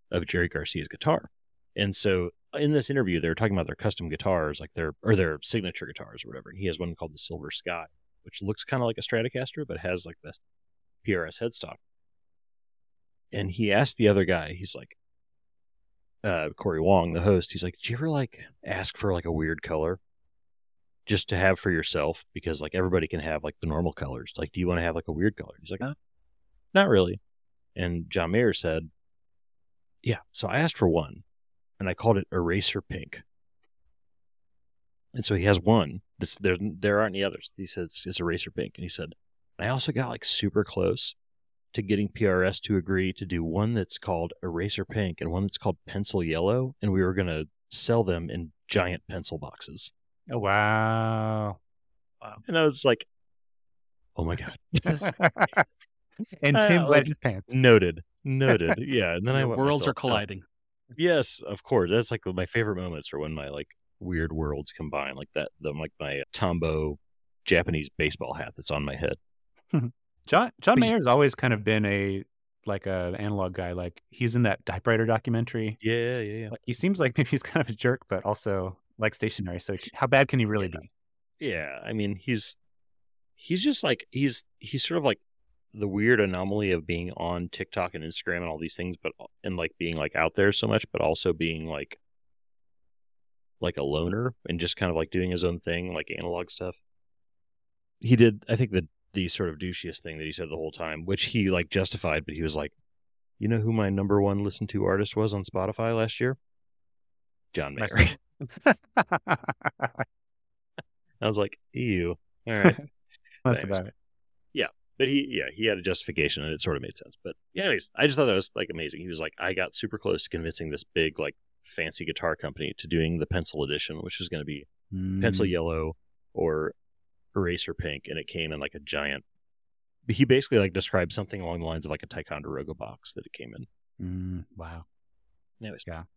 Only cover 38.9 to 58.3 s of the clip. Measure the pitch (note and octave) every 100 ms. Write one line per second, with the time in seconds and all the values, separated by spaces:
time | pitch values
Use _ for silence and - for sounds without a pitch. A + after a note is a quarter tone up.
38.9 | - - - _ _ _ - G#2+ C3 C#3+
39.9 | C#3 B2+ A2+ - - G2+ - G2+ - F2+
40.9 | F2+ - - _ _ _ _ _ - G2
41.9 | G#2 G2+ - G#2 F#2 F#2 F#2+ - G2 E2+
42.9 | F#2+ F#2 F#2 F#2 F2 E2 E2+ A2 A#2 F#2
43.9 | - - F2 E2+ - F#2 E2+ G2+ - -
44.9 | G#2+ G2 E2 D#2+ F2 G2+ - - F2+ -
45.9 | G2+ G2+ G#2 E2+ D#2+ F#2 B2 C3 - G#2
46.9 | F#2+ F#2 F#2+ F2+ D#2+ D#2 _ _ - -
47.9 | A#2 F#2+ E2+ E2 F2 E2 - - - F2+
48.9 | F2+ - F2+ D#2+ D#2+ D2 - - - -
49.9 | - _ _ - A#2+ G2+ G2+ G#2+ A2 A2
50.9 | A2+ A2+ A2 A2 A2 G#2+ F#2+ _ _ _
51.9 | _ _ _ G#2+ G#2+ - E3 D#3 C3 C#3
52.9 | A2+ - _ _ _ _ _ _ _ _
53.9 | _ _ - E2 E2 - - _ - -
54.9 | D3+ F#3 - F3 - F3 - - _ -
55.9 | _ _ - A3+ - C#3+ D3 G#3 F3 D3+
56.9 | D3 C#3 D3+ C3 F#2+ - B2+ B2+ A2+ F2+
57.9 | E2 - _ C#3